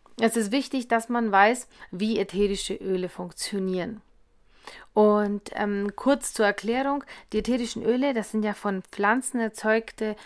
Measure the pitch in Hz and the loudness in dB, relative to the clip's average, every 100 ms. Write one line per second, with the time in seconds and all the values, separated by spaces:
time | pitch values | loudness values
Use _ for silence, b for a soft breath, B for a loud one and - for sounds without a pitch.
0 | _ - 226 233 202 269 262 269 233 233 | _ 0 0 2 0 -2 -2 -4 0 -2
1 | 226 240 226 196 208 247 - B B 180 | 0 -2 2 6 6 4 -4 B B -4
2 | 214 226 196 180 202 196 - 190 190 185 | -2 0 0 2 0 0 -4 -6 -4 -2
3 | 180 - 180 - - 202 190 185 - 214 | -4 -8 -12 -10 -6 -4 -2 -4 -6 -10
4 | _ _ _ _ _ B B B B - | _ _ _ _ _ B B B B 4
5 | 214 208 208 202 - - 208 202 202 - | 6 6 2 -4 -6 -4 -2 -2 -4 -2
6 | 262 277 - - 208 202 208 240 269 285 | 0 0 0 0 2 2 -2 -2 -2 -4
7 | - B B 214 214 247 233 - - 247 | -6 B B -4 0 -2 -2 -4 -2 0
8 | 285 247 202 220 208 208 208 190 - - | 2 0 -2 -2 -2 -2 -4 -4 -6 -2
9 | 202 247 - 247 220 - 220 220 226 - | 2 2 0 -2 -4 -2 0 2 0 -6
10 | 214 208 | -6 -6